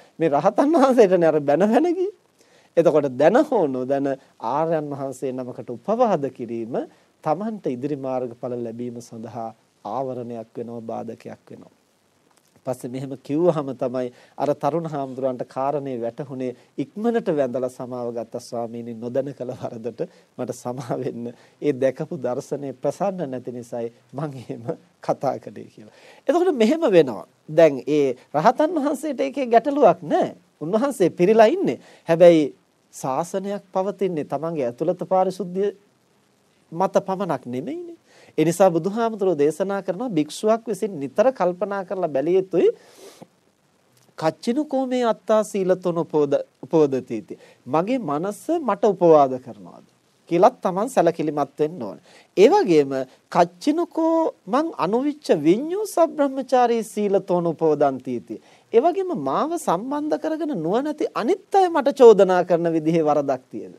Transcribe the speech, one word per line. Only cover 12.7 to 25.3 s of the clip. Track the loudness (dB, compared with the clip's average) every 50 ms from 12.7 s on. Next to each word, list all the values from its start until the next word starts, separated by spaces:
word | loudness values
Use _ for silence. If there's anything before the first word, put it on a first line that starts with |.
| -8 -8 -8 -10
මෙහෙම | -10 -10 -10 -10 -12 -14
කිව්වහම | -8 -6 -2 2 2 2 2 2 -4 -6
තමයි | -8 -6 -6 -6 -4 -4 -6 -6 -8 _ _ _ _
අර | -4 -2 -2
තරුණ | -2 -2 -2 -2 -2 -2 -4
හාමුදුරන්ට | -6 -6 -8 -8 -8 -8 -6 -4 -4 -4 -6 -10
කාරණේ | -10 -6 -4 -4 -4 -4 -4 -6 -6 -8 -6
වැටහුනේ. | -8 -8 -8 -10 -12 -12 -10 -8 -8 -8 -8 -10 _ _ _
ඉක්මනට | -10 -10 -10 _ -6 -4 -2 -2 -2 -2 -2
වැඳලා | -2 -2 -2 -2 -2 -4 -6 -6
සමාව | -6 -10 -12 -10 -8 -8 -8 -6 -6
ගත්ත, | -8 -10 -10 -10 -12
"ස්වාමීනි, | -12 -10 -8 -8 -8 -8 -10 -12 -12 -12 -12
නොදැන | -10 -10 -6 -4 -4 -4 -4 -8
කළ | -10 -10 -12 -10
වරදට | -10 -10 -10 -10 -10 -10 -10 -8 -8 -10 -10 -10 _ _ _ _
මට | -12 -10 -10 -10
සමා | -10 -10 -10 -10 -10 -8 -6 -6 -6
වෙන්න. | -6 -8 -8 -8 -10 -12 -14 -16 _ _ _
ඒ | _ -2 -2 -2
දැකපු | 0 0 -2 -2 -2 -8 -8 -8 -6
දර්ශනය | -6 -6 -6 -6 -6 -8 -8 -8 -8 -10 -10
ප්‍රසන්න | -6 -6 -6 -4 -2 -4 -4 -4 -4 -8 -8
නැති | -8 -10 -10 -10
නිසායි | -12 -12 -12 -10 -10 -8 -8 -8 -10 _ _ _
මං | -10 -10 -8 -8 -10
එහෙම | -12 -12 -12 -12 -10 -8 -8 -8 -8 -12 _ _ _
කතා | -6 -4 -4 -2 -2 -4